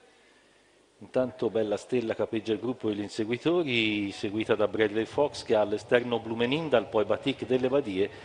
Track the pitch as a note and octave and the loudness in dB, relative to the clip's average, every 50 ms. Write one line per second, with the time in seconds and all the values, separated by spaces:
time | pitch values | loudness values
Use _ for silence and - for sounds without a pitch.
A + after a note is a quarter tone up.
0 | - _ _ _ _ _ _ _ _ _ _ _ _ _ _ _ _ _ _ _ | -20 _ _ _ _ _ _ _ _ _ _ _ _ _ _ _ _ _ _ _
1 | G2+ F#2 - B2+ B2+ A#2+ - - B2 A2 F#2+ A2 A2 G#2 G2+ - - - B2+ B2 | -12 -4 0 0 0 0 -2 -2 -2 0 2 0 0 0 0 -2 -2 -2 -2 0
2 | A2+ A2 G#2 - G#2+ - A#2 A2 G#2 A2+ A2 F#2+ G#2+ B2 B2 - - A2 G2+ G2+ | 0 0 -2 -2 -2 -2 -2 -2 -2 -2 -2 -2 -2 -4 -6 -4 -2 -2 -2 -2
3 | G#2 G2 - - G#2+ G#2+ A#2+ A#2+ - D3+ F3 F3+ E3 C#3 A#2+ A#2 A2 G#2+ G#2+ G#2 | -4 -6 -4 -4 -2 -2 -2 -2 0 2 2 2 2 2 2 2 2 2 2 0
4 | G2+ G2 - - - G#2 G2 A2 G#2 - A2+ G2+ G#2 F#2+ G2+ G#2+ A2 G#2 G#2 A2 | -2 -4 -4 -4 -6 -4 -2 -2 0 2 2 2 2 2 2 2 2 2 2 0
5 | A2 - - D3 D3 C#3+ - - - - A#2 G#2+ G#2 G#2 G#2+ G#2 - - B2 A#2+ | -2 0 0 0 0 0 -2 -6 -2 2 2 4 4 2 0 -4 0 2 2 2
6 | A#2+ B2 A#2+ A2+ G#2+ A2+ A2+ A2+ A#2+ B2 C#3+ D#3+ E3 D3 B2+ A#2 G2+ - - A2 | 2 0 -2 -4 -2 -4 -2 0 0 0 0 -2 0 2 2 2 2 2 2 2
7 | G#2 - G#2 - - C#3 C3 - A#2+ G#2+ B2+ B2+ B2+ B2+ C3 C#3+ C#3 G#2+ F#2 F#2 | 2 2 0 0 0 -2 -4 -2 -2 0 0 0 2 2 2 0 0 0 0 0
8 | G2+ - - - | -2 -2 -4 -8